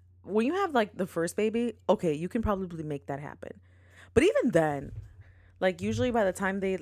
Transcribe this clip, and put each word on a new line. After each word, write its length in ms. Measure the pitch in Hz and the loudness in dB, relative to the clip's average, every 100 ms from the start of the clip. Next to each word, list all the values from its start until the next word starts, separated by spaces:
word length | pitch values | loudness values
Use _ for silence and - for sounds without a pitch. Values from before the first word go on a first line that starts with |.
| - - | -20 -20
when 220 | - 208 233 | -4 0 0
you 80 | 359 | 0
have, 180 | 392 | 2
like, 220 | 269 214 - | 2 0 -2
the 80 | 190 | -4
first 300 | - 170 - | -2 -2 0
baby, 380 | 220 220 240 220 - | 0 0 -2 -2 0
okay, 240 | 180 175 | 2 2
you 140 | 151 175 | 0 -2
can 120 | 233 | -2
probably 420 | 220 196 185 170 | 0 0 -2 -6
make 220 | 151 143 - | -6 -6 -6
that 120 | 139 | -8
happen. 400 | 143 - - - - - - - - | -8 -12 -14 -16 -20 -20 -20 -20 0
But 100 | - | 4
even 280 | 339 571 320 | 4 4 2
then, 400 | 165 156 143 - - - - - - - - | 4 2 0 -8 -12 -14 -20 -20 -20 -20 -2
like, 220 | 185 170 | -2 0
usually 300 | 202 220 254 | -2 0 0
by 120 | 233 | 2
the 100 | 196 | 0
time 260 | 185 196 196 | 0 -2 -2
they 180 | 190 185 | -2 -4